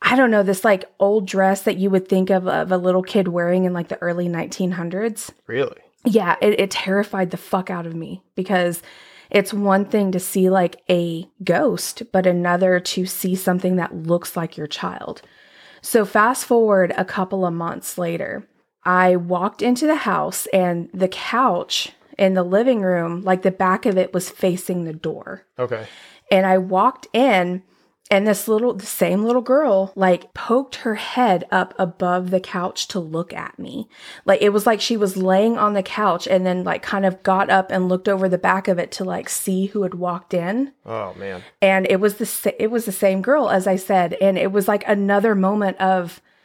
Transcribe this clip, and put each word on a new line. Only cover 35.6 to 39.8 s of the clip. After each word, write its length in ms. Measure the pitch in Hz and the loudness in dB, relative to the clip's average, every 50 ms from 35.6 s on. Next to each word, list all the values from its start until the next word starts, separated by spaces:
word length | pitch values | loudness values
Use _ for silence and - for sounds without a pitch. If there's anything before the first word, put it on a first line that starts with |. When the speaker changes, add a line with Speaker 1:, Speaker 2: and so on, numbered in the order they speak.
| 208 208 208 | 0 0 0
Speaker 1:
the 100 | 202 190 | -2 -4
couch 420 | - - - 214 196 170 175 - | -4 -4 -2 0 0 0 0 0
and 200 | - 190 185 185 | 0 0 0 2
then, 180 | 185 180 180 180 | 0 -2 -2 -2
like, 180 | 180 - - | -4 -4 -4
kind 240 | - - - 196 196 | -4 -6 -4 0 0
of 160 | 190 185 - | 0 0 0
got 280 | _ 196 185 190 196 - | _ 0 0 2 2 2
up 180 | 190 190 190 185 | 2 2 2 0
and 180 | - 185 185 180 | -2 0 0 0
looked 180 | 185 185 185 214 | 0 0 0 0
over 200 | 196 190 190 190 | 0 0 2 0
the 80 | 180 180 | 0 0
back 320 | 185 185 185 190 190 208 | 0 0 0 0 0 0
of 100 | 185 175 | -2 -2
it 120 | 175 - - | -2 -6 -8
to, 100 | - 196 | -8 -8
like, 240 | 185 180 180 - - | -6 -6 -8 -8 -8
see 360 | - - - 196 190 185 190 196 | -8 -6 -4 -2 -2 -2 -2 -2
who 160 | - 208 | -2 -4